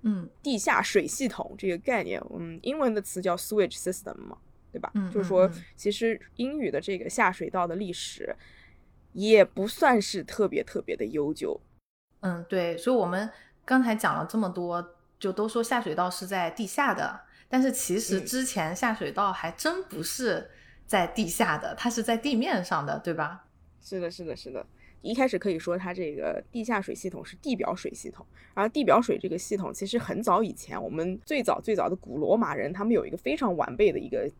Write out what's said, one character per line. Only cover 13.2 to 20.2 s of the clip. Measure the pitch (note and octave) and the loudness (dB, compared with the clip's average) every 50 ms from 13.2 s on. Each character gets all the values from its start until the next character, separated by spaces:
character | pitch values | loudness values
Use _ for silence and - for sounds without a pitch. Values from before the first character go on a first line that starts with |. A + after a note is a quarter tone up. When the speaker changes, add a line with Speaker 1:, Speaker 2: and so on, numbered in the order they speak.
| G#3 A3 - - - _ _ _ _ | -2 -4 -8 -14 -20 _ _ _ _
Speaker 1:
刚 | - C4 C4 B3+ | 4 4 4 6
才 | A#3 G#3+ | 4 2
讲 | G#3+ - F3+ C#3+ | 2 2 0 0
了 | D#3 D#3 - | 0 -4 -2
这 | - | 0
么 | A3 A3 F3+ | 0 0 0
多， | F3+ F#3 F3 F3 E3+ F3 E3+ - - _ _ _ _ _ | -2 -2 -2 -2 -2 -2 -4 -6 -14 _ _ _ _ _
就 | - G3 | -4 -4
都 | F#3 - G#3 | 0 0 -2
说 | A3 - A#3 A3+ | 0 0 0 0
下 | - C4 A#3+ | 2 0 0
水 | A3 F#3+ D3+ | 0 -2 0
道 | F3 F3+ F3+ | 0 0 0
是 | F3+ - F#3+ | 0 -6 -6
在 | F#3 G3 F#3 F3 E3 | -4 -2 -2 -2 -2
地 | - - A3+ | -2 -4 -6
下 | F#3 - - C#4+ C4 C#4+ | -4 0 0 2 2 2
的， | - - - - - - _ - - - _ | 0 -2 -4 -4 -8 -16 _ -20 -20 -10 _
但 | - C4 | 4 4
是 | C4 C4+ | 4 4
其 | B3+ - - - F3+ G#3 | 2 0 -2 0 0 0
实 | A3 - A3 - - | 2 0 0 -2 0
之 | - B3 B3+ C4 | -2 -2 -2 -2
前 | B3+ - G3+ D#3+ D#3 F3 | -2 0 -2 -2 -2 -2
下 | - - A#3+ A3 | 0 0 0 0
水 | - F3 C#3+ - | 0 -4 -4 0
道 | - G3+ G3 | 0 0 0
还 | F#3 - - E3 | 0 -2 -6 -6
真 | E3+ - - D4+ E4+ F#4 F#4+ | -6 -2 -2 -2 0 -2 -6
不 | - - D#3 E3 | -8 -8 -8 -6
是 | - - - | -6 -4 -2